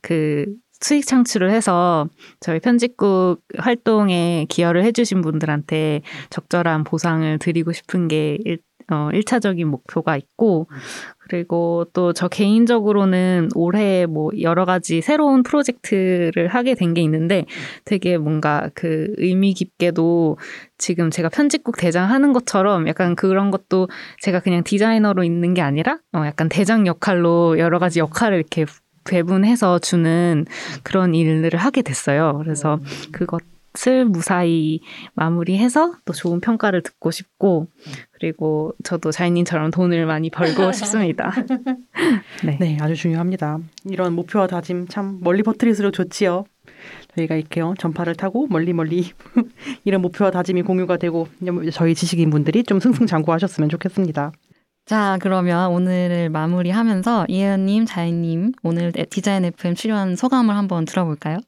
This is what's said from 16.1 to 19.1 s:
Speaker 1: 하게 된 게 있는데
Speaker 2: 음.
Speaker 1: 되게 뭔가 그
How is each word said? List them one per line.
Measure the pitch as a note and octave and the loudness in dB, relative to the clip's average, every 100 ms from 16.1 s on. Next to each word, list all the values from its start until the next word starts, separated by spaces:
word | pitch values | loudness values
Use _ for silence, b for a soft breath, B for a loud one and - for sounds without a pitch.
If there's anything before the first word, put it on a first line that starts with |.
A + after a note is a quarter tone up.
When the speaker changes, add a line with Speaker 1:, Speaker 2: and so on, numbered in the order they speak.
| F3+ E3+ E3 E3+ | 2 0 0 0
Speaker 1:
하게 | A#3+ B3 B3 | 0 0 0
된 | F3 | 0
게 | E3+ | 2
있는데 | D#3+ D#3+ E3 G3 - | 2 2 2 0 -2
Speaker 2:
음. | - C#3 - - | -12 -14 -16 -4
Speaker 1:
되게 | G3+ F3+ F3 | -2 0 0
뭔가 | D3+ D#3 D3+ D3 D3+ - | 0 0 0 -2 -4 -6
그 | E3+ D#3 D#3 | -4 -2 -4